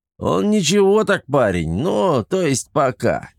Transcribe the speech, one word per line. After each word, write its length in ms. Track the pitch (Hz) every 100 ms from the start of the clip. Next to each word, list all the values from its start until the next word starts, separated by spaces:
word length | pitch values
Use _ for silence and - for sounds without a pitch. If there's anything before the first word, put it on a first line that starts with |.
| _ -
«Он 320 | - 170 202
ничего 540 | 214 151 202 190 208
так 220 | 196 190 -
парень, 480 | 139 110 90 78
ну, 520 | 87 165 208 196 139 101
то 140 | 190
есть 300 | 170 131 -
пока. 580 | 156 135 123 117 71 -